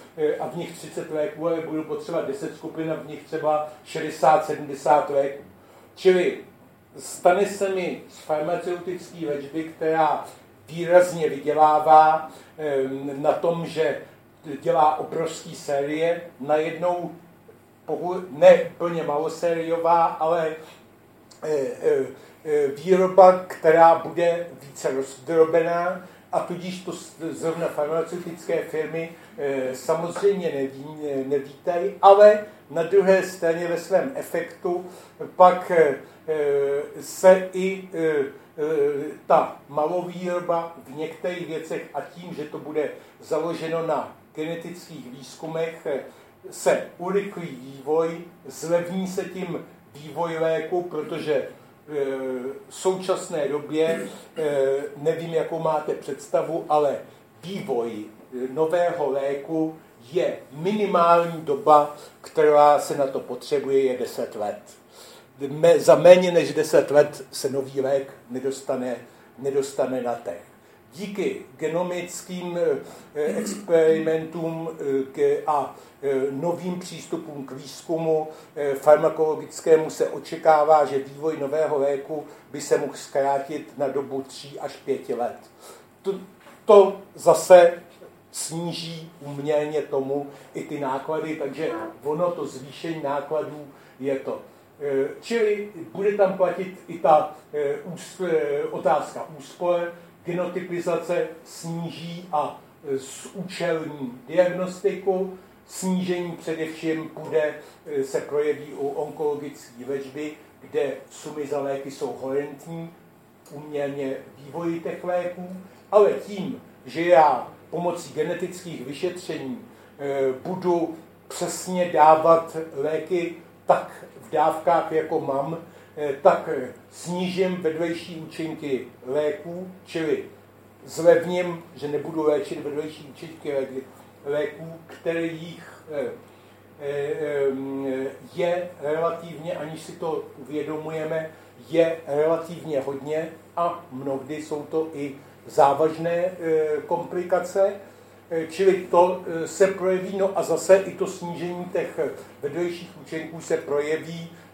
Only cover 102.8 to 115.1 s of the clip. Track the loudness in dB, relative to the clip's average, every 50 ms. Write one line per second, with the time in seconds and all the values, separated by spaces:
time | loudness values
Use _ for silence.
102.8 | -8 -6 -6 -6 -6 -10 -16 -16 -16 -14 -12 -12 -10 -10 -6 -4 -2 -2 -2 -2
103.8 | -4 -8 -8 -8 -10 -10 -10 -14 -14 -2 2 2 2 4 2 -2 -6 -6 -8 -2
104.8 | -2 -2 -2 0 -2 0 0 0 -2 -6 -8 -14 -18 -20 -20 -20 -20 -18 -12 -6
105.8 | -2 -2 0 0 0 -2 -2 -4 -4 -6 -8 -8 -6 -6 -4 -4 -6 -6 -6 -6
106.8 | -4 -4 -2 -2 -6 -10 -12 -12 -10 -2 0 0 0 0 -4 -6 -16 -20 -20 -20
107.8 | -12 -6 -4 -4 -4 -2 -2 -4 -4 -2 -2 0 0 0 -2 -4 -6 -14 -8 -6
108.8 | -6 -6 -4 -6 -6 -8 -6 -4 -2 -2 -2 -4 -8 -12 -14 -16 -20 -20 -18 -16
109.8 | -8 -6 -6 -6 -6 -10 -10 -10 -10 -10 -10 -14 -20 -20 -20 -20 -20 -6 -2 -2
110.8 | -2 -2 -4 -8 -12 -20 -20 -16 -14 -12 -8 -8 -6 -4 -4 -4 -2 -4 -4 -6
111.8 | -6 -10 -8 -6 -6 -6 -6 -6 -6 -4 -2 -4 -4 -4 -12 -16 -14 -12 -12 -12
112.8 | -12 -14 -16 -20 -20 -20 -20 -20 _ -20 _ _ _ -18 -18 -16 -14 -8 -6 -4
113.8 | -4 -4 -4 -4 -6 -6 -6 -8 -10 -16 -20 -20 -20 -12 -10 -6 -4 -4 -4 -4
114.8 | -6 -8 -8 -6 -4 -2